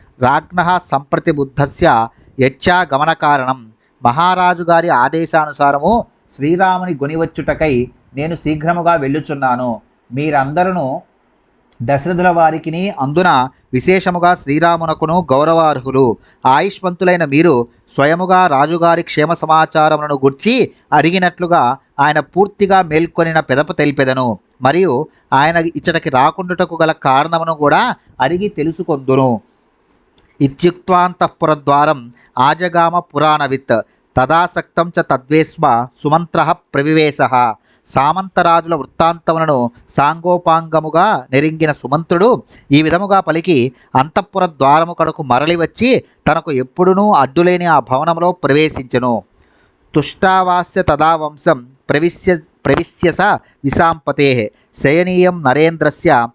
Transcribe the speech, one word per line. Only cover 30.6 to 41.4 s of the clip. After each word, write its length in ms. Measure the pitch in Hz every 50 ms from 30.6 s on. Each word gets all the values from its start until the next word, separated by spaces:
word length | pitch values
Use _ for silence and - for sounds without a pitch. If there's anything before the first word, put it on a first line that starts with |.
| 170 175 170 - - - 180 180 180 180 170 - 180 156 - - 160 156 151 147 139 143 139 143 151 156 151 131 117 120 - _ _ _ - 123
ఆజగామ 600 | 123 143 160 165 185 175 170 170 170 170 170 175
పురాణవిత్ 800 | - _ - 143 151 156 151 147 143 131 135 131 - - 120 107 - _ _ _ _ _ -
తదాసక్తం 720 | 131 127 135 160 170 180 170 - 170 - _ - 175 170 175
చ 140 | - 175 165 -
తద్వేష్మ 760 | 143 127 - - 151 160 151 - - - 156 139 123 117 123 - _ _
సుమంత్రః 500 | - 147 151 170 170 - - 156 - 156
ప్రవివేశః. 1040 | 165 - _ _ - 139 143 151 156 156 156 147 143 - 135 117 127 123 123 113 104 _ _ _ _ _ _ -
సామంతరాజుల 840 | - 135 135 151 165 190 190 190 - 190 175 170 165 170 160 165 170
వృత్తాంతములను 960 | 143 131 - _ - 165 165 170 165 - 180 160 160 160 156 143 123 120 120 _ - _ _
సాంగోపాంగముగా 1400 | - - 139 147 160 165 165 180 180 175 - 165 160 165 165 160 160 156 156 156 156 165 190 220 202 135 127 -
నెరింగిన 400 | 127 139